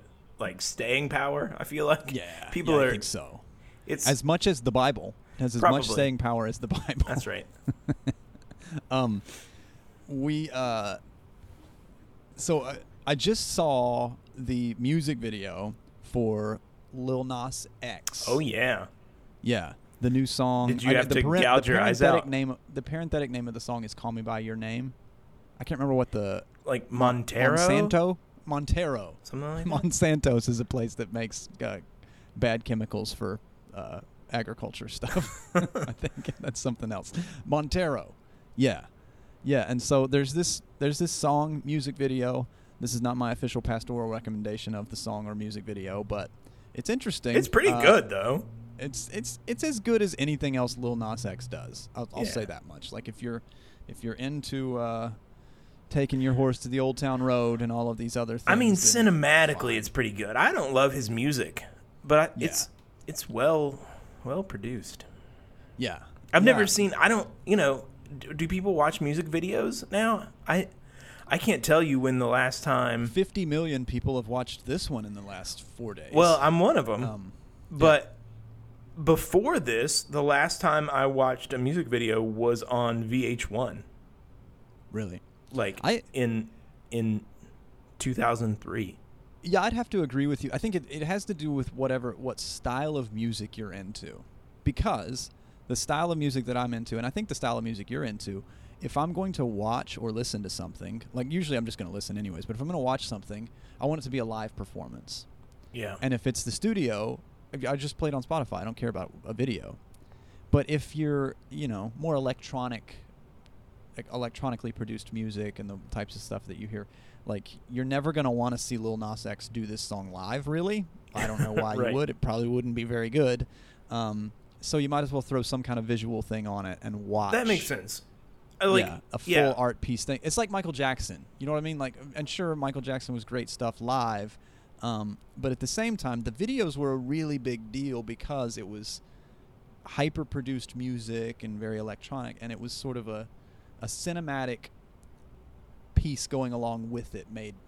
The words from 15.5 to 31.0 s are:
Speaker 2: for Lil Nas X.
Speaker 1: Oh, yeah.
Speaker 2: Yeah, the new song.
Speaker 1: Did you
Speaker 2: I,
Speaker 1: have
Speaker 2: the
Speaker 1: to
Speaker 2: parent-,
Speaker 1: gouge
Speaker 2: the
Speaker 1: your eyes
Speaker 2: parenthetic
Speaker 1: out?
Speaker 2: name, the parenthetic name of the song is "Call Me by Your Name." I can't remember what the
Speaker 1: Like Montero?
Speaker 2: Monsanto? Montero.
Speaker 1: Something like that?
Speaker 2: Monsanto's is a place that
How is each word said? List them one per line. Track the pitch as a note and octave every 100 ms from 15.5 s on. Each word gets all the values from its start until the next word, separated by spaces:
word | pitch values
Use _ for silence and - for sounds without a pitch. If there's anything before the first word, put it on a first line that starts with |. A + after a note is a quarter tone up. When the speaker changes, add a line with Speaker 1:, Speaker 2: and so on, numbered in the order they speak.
| F2 G#2 - - -
Speaker 2:
for | - B2 A2+ G#2+ G#2+ A2 - - -
Lil | C3 B2+ C3
Nas | B2+ B2 B2+ - - -
X. | A#2+ F#2 - - -
Speaker 1:
Oh, | C3+
yeah. | D3 G#2 B2+ G2+ F#2 - - - - -
Speaker 2:
Yeah, | - A2+ E2 - - -
the | B2
new | B2+ C3
song. | - B2+ B2 B2
Speaker 1:
Did | A#2+
you | B2
Speaker 2:
I, |
Speaker 1:
have | B2+ B2+
Speaker 2:
the | C3
Speaker 1:
to |
Speaker 2:
parent-, | C3+ F3+
Speaker 1:
gouge | B2 C3 A#2
Speaker 2:
the |
Speaker 1:
your | A#2
eyes | G#2+ A#2+
Speaker 2:
parenthetic | C#3 B2+
Speaker 1:
out? | C#3
Speaker 2:
name, | C3+ C3+ B2+ -
the | C#3
parenthetic | C3 D#3+ E3 D3+ C#3
name | B2 A#2+
of |
the | A2+
song | - A#2+
is | A2
"Call | - A2+
Me | A2+
by | A2 A2
Your | A2 A2
Name." | A2 A#2 C3 - - - - - - -
I |
can't | - C#3
remember | C#3
what | C3 B2
the | G#2+ G2+ F#2+ - -
Speaker 1:
Like | - B2 -
Montero? | A#2+ B2 B2 A#2+ A#2 C3 D#3+
Speaker 2:
Monsanto? | F3+ - - E3+ F3 F#3 - - -
Montero. | D3 D3 E3+ E3 B2 F2+ D#2
Speaker 1:
Something | - C3 D3
like | D#3+
that? | E3+
Speaker 2:
Monsanto's | D3 F3 - E3 D3+ C3+ A#2+ A#2+
is | A#2
a |
place | A#2 B2+ A#2
that | -